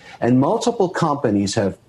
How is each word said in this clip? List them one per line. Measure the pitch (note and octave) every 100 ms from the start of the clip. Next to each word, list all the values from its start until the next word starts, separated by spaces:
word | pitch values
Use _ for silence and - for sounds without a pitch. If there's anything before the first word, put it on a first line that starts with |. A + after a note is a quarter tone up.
| - -
And | A#2 B2+
multiple | C#3 A3 A#3+ A#3 F#3
companies | - E3 C#3+ B2 G2+ G2+ -
have | G2 F2